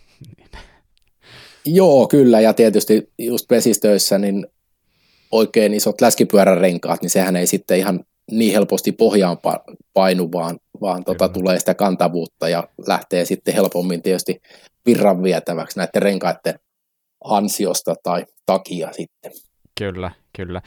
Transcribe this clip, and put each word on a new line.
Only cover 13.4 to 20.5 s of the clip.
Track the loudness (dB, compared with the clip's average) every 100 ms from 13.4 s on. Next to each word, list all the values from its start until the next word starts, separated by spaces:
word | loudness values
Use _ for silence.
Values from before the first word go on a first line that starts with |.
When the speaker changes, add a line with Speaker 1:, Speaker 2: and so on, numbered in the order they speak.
| -4
Speaker 2:
helpommin | 0 0 -2 -4 -4
tietysti | -2 -4 -4 -10 _ -20 _ _ 0
virran | 2 4 2
vietäväksi | 0 -2 -4 -8 -8 -8
näitten | -4 -2
renkaitten | 0 -2 -4 -6 -6 -8 _ _ _ _ _ _
ansiosta | -2 0 0 -2 -4 -4 -4 -6
tai | -4 -6 -6 _ -2
takia | -2 -2 -10 -10
sitten. | -10 -14 _ -20 -20 _ _ _ -10
Speaker 1:
Kyllä, | -10 -8 -12 -14 _ -16
kyllä. | -12